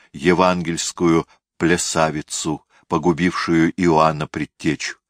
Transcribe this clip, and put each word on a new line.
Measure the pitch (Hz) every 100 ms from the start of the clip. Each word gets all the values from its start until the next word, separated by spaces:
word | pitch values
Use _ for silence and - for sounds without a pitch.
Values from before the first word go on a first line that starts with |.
| _
евангельскую | - 85 87 92 90 85 82 - - 87 82 - _ _ -
плясавицу, | 82 87 - 82 78 76 - - 80 73 _ _ -
погубившую | 85 82 78 90 - - 82 82 -
Иоанна | 87 78 78 76 76
Предтечу, | - 73 - 80 71 - - _